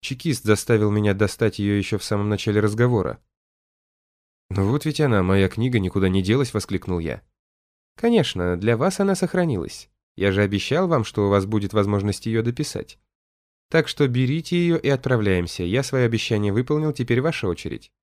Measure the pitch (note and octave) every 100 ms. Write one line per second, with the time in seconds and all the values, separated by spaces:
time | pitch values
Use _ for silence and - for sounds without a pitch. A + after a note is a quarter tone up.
0 | - B2+ E3+ B2 G#2+ G#2 - A2+ G#2 G#2
1 | G#2 G2 G#2 - A2 - G2+ G2+ F#2+ G#2+
2 | - G#2 G#2 G#2 - G#2 G#2 G#2+ B2 A#2+
3 | F#2 - _ _ _ _ _ _ _ _
4 | _ _ _ _ _ F#2+ G2 C#3 D#3 D3
5 | D3 G#2+ F2+ G2 F#2+ - B2 A#2+ F#2 G2+
6 | F#2+ F#2+ F#2 B2 B2+ G#2+ - F#2 - F2+
7 | D#2+ A1+ _ _ _ _ _ _ _ -
8 | A#3 A#3 C#3+ - F2+ F2 G#2 A#2 D#3+ F#3
9 | G3 F#3+ F3+ F3+ E3+ G#2 - - - _
10 | _ - G2 F#2+ G#2 G2+ - D3 F#3 D#3+
11 | A2 - G2+ G2+ G2 G#2+ G2 G#2+ G2+ G2+
12 | G2+ G2 - A2+ A#2 A#2+ D3 - - -
13 | _ _ _ _ _ _ _ D#3+ D3+ -
14 | C#3+ B2 B2+ D3+ E3 F3 E3+ E3 - C3+
15 | C3 B2 G#2 F#2 F2 - F2 A2+ C3+ C3+
16 | A#2+ A2+ - A2 G#2 G2+ B2+ D3+ D#3 D3
17 | A#2+ A#2 D3+ D#3 G2+ E2+ - A#1 - _